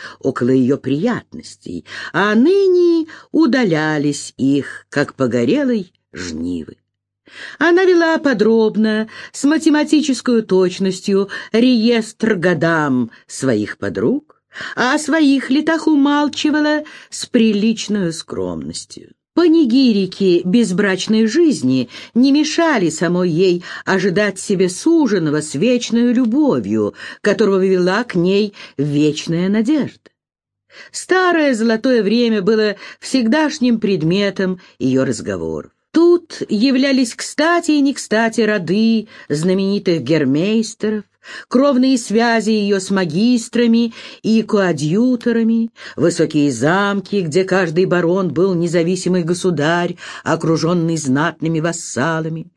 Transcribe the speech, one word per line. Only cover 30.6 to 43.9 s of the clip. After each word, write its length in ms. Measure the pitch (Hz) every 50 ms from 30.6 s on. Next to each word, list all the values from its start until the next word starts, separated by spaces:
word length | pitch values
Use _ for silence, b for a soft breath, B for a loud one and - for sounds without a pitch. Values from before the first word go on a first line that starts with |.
| _ B B B B B
Старое 600 | - - - - 359 370 370 349 339 320 294 277 247
золотое 500 | 208 226 233 220 220 - 262 254 226 196
время 380 | 196 226 240 240 226 220 208
было 340 | 175 208 226 214 214 208 196 B B B B B
всегдашним 800 | - - - 269 226 220 285 311 302 277 - - 240 247 226 220
предметом 800 | 214 196 190 156 151 160 180 202 202 196 190 - 190 185 185 180 B B B -
её 260 | - 131 127 131 135
разговоров. 680 | 135 113 - - 101 95 85 80 80 80 73 - - _ _ _ _
Тут 520 | - 320 339 349 349 349 - - - - - -
являлись 680 | 226 202 247 277 247 262 277 277 269 262 254 220 -
кстати 580 | - - - - - 302 339 349 339 339 -
и 80 | 302 294
не 140 | 277 285 -
кстати 460 | - - - 208 220 233 226 226 233
роды 680 | 220 214 214 202 160 - 196 220 226 226 226 220 214 B B B B B
знаменитых 720 | 143 151 175 185 185 196 190 196 202 202 - 185 165 156
гермейстеров, 1040 | 120 131 165 151 139 131 139 151 185 208 220 226 220 - - - 202 214 214 208 - _ _ B B B B B B -
кровные 480 | - 247 285 285 254 247 254 262 269 233
связи 520 | - - 202 226 233 233 226 226 190 220
её 300 | 220 214 202 202 202 190
с 100 | 190 -
магистрами 1000 | 196 190 185 156 143 190 226 247 254 226 - - - 240 240 233 226 233 233 226